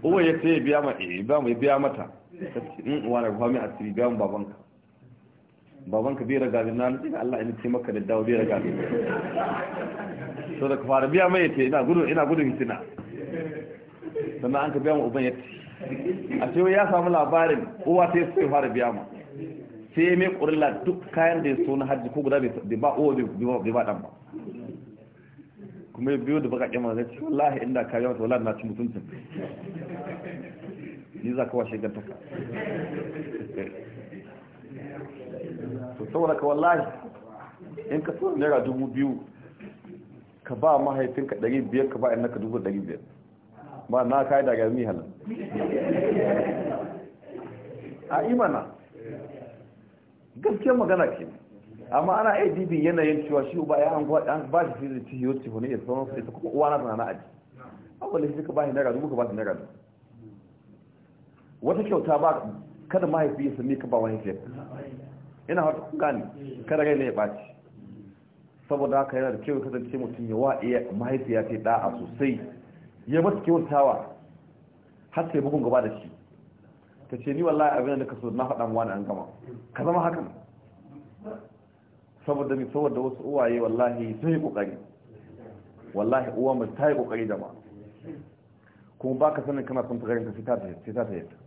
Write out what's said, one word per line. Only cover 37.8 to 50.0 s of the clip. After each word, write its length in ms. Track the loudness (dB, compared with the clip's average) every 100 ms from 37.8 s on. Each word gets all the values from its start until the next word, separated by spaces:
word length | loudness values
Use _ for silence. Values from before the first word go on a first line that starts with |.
| -4
in 100 | -4
ka 120 | -2 -2
so 160 | -2 2
naira 240 | 4 4
dubu 240 | 2 -2 -2
biyu, 260 | 0 0 -2 -10 -20 -20 -18 -18 -18 -20 -20 -20 -20 -20 -20
ka 120 | -10 2
ba 220 | 4 6
mahaifinka 560 | 4 0 -2 -2 -4 -2
ɗari 260 | 0 0 2
biyar, 180 | 2 2
ka 80 | 2
ba 160 | 0
in 80 | 2
naka 180 | 0 -2
dubu 200 | -4 -2
ɗari 200 | -2 -4
biyar. 200 | -6 -10 -14 -20 -20 -20 -20 -20 -18 -18 0
Ba 140 | 2 4
na 180 | 2
kai 200 | 4 4 4
da 100 | 2
gami 300 | 2 2 -2
halal. 180 | -4 -8 -14 -10 -10 -6 -4 -2 0 2 2 2 2 4 2 0 -2 -4 -4 -6 -10 -16 -20 -16 -14 -14 -16 -16 -16 -14 -16 -2
A 140 | 0
imana. 480 | 2 4 4 2 -4 -14 -20 -16 -14 -12 -14 -16 -16 -20 -20 -20 -20 _